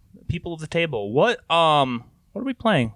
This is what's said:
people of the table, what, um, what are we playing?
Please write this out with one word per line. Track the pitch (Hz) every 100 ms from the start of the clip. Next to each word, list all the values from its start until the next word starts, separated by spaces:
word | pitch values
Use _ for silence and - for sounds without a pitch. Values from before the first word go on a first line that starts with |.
| _ - -
people | 170 175
of | 160
the | 156
table, | 170 170 117 101
what, | 127 220 226 -
um, | 165 165 147 131 117 - _ _
what | 202
are |
we | 254
playing? | 247 226 170 113